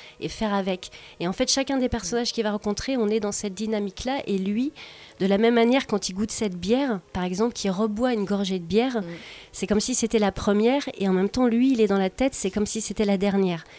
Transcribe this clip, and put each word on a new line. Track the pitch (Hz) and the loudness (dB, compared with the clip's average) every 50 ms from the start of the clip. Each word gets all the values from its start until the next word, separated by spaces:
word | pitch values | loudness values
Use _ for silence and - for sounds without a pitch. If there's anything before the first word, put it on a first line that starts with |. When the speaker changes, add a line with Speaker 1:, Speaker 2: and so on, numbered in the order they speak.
| - - - - | -20 -20 -12 -10
Speaker 1:
et | - 160 | -8 -8
faire | - - 226 214 202 | -4 -4 -2 0 0
avec. | 196 190 196 185 185 - - - - - - - - | 0 0 0 -2 -4 -6 -12 -16 -18 -20 -20 -8 -4
Et | 170 175 | -4 -2
en | - | 0
fait, | - 254 247 | 0 0 2
chacun | - 277 269 - 277 | 2 0 0 0 0
des | 269 254 240 | 0 0 0
personnages | - 233 196 - 233 233 240 226 - | -2 -4 -4 -2 -2 -2 -2 -2 -2
qu'il | 226 214 | -2 -2
va | 214 202 | -2 -2
rencontrer, | 214 - 214 208 - - - 269 | -2 -2 -4 -4 -2 -4 -2 -2
on | 254 220 208 | 0 0 0
est | 214 226 | 0 0
dans | 214 202 | 0 -2
cette | 202 - - 208 185 | -4 -4 -4 -6 -6
dynamique-là. | 185 220 220 220 208 202 196 190 - - 254 269 277 - | -6 -4 -2 -2 -2 -2 -4 -6 -6 -6 -4 -4 -4 -2
Et | - 202 190 | -2 -2 -2
lui, | 190 196 208 226 262 302 - - - - - - - - - - | 0 0 0 0 -2 -2 -4 -8 -14 -20 -20 -20 -20 -20 -6 -2
de | 185 | 2
la | 196 196 | 2 4
même | 202 226 226 240 | 4 4 6 6
manière, | 233 226 233 254 277 254 | 6 6 6 4 4 2
quand | - 214 196 - - | 0 -2 -2 -2 -4
il | 185 | -4
goûte | 190 220 220 - | -4 -2 -2 -2
cette | - 226 208 180 | -2 -4 -4 -6
bière, | 175 170 190 233 262 285 262 220 185 - - - | -4 0 0 2 2 2 0 -2 -4 -6 -8 -6
par | 185 180 | -4 -4
exemple, | 180 185 180 220 240 233 | -2 0 0 0 -2 -2
qu'il | - - 196 | -2 -2 -2
reboit | 185 185 220 220 208 214 247 254 247 | 0 0 -2 -2 0 0 0 0 0
une | 214 202 | 0 0
gorgée | 180 202 196 202 185 190 185 | 0 -2 -2 0 -2 -2 -4
de | 170 | -2
bière, | 165 180 214 240 269 247 226 185 | 0 2 2 2 2 0 -4 -4
Speaker 2:
Mm. | 170 170 160 - - - - - - - | -6 -10 -12 -14 -16 -18 -20 -20 -12 -8
Speaker 1:
c'est | - - | -6 -2
comme | - 208 214 | 0 2 2
si | - - 254 | 2 2 0
c'était | - 240 220 - 220 | 0 0 2 2 2
la | 208 196 - | 2 2 0
première, | - - 214 202 208 214 233 262 285 - 269 - | 0 0 2 2 4 4 4 2 2 -2 -4 -6
et | - 196 196 | -2 0 2
en | 185 | 2
même | 185 190 202 | 2 2 0
temps, | - 247 254 | 2 2 2
lui, | 247 226 233 247 269 269 | 2 4 4 4 4 4
il | 220 220 | 4 4
est | 202 | 4
dans | 202 196 | 4 2
la | 190 190 | 2 0
tête, | - - 254 269 - | 0 0 0 0 0
c'est | - - 190 | -2 -2 -2
comme | - 214 208 | -2 -2 -2
si | 202 - 220 | -2 -2 -4
c'était | 214 - 196 - 220 | -4 -4 -2 0 2
la | 202 202 185 | 2 2 2
dernière. | 196 202 190 196 190 185 175 160 - - - | 2 2 2 2 2 2 0 -2 -6 -12 -18